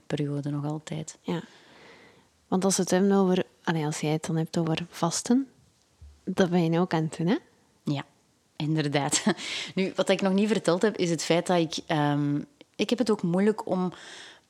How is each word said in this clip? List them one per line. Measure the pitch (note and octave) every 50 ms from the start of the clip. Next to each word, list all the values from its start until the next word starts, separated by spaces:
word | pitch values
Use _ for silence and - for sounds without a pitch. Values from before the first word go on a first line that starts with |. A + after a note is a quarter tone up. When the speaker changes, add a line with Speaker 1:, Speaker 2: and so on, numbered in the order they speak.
| _
Speaker 1:
periode | - D#3 D3 D3 C#3+ C#3+ C#3+ C#3 C#3+
nog | D3 D3 C#3+
altijd. | D3+ D3+ D#3 - - D#3 D#3 D#3 - - _
Speaker 2:
Ja. | - - F3+ D#3+ - - - - - - - - - - - - - - _ _ _ _ _ _ _
Want | - F#3 F#3 F#3
als | G3 F#3
we | -
het | F3+ -
hebben | F#3 F#3 G3+ G3+
over, | G3 G3 F#3+ F3+ F#3 F#3 - - _ _ -
allee, | - E3 E3 D3
als | D3+ D#3 -
jij | - D3+
het | D#3 D#3 -
dan | - D#3+
hebt | D#3+ D#3+ - -
over | F3 E3 D#3+ D#3+ E3 E3+ -
vasten, | - - E3+ E3 - - - - A#3+ C4+ C4+ - _ _ _ _ _ _ _ _ _ _ - - - _ -
dat | - F#3 - F#3+ E3+
ben | F3 F3+ E3
je | E3
nu | E3 E3
ook | F3+ - E3+
aan | D#3+ D#3
het | D#3+ -
doen, | - E3
hè? | F3 B3 F4+ - _ _ _ _ _ _ _ -
Speaker 1:
Ja, | D#3+ C#3+ C#3 - _ _ _ _ _ _ _ _ _ _
inderdaad. | - D3+ D3 D#3+ D#3 C#3+ D3 C#3 C#3+ C#3 D3 - - - G#3+ F3 - -
<laughs> | - - - - - -
Nu, | F#3 F#3+ F3+ -
wat | - F3+ -
ik | F#3+ F3+
nog | G3+ F#3+ F#3
niet | G3 A3
verteld | G#3+ A3+ - - E3+ E3+ F#3
heb, | - G#3+ G#3
is | - F3+ E3+
het | E3+ D3+ -
feit | - E3 F3 F3
dat | - F3+ F3
ik, | E3 D3 - - -
ehm, | - E3+ D3+ D3 D3 C#3+ D3 D3 C#3+ C#3+ D3 - _ _ _ - _ _
ik | - G#3 -
heb | B3 G#3
het | B3 A3
ook | G#3 -
moeilijk | - E3+ F3 F#3 G3+ G#3+ G#3 - -
om | - F#3 F#3 F3+ F3+ - - - - - - - - - _ _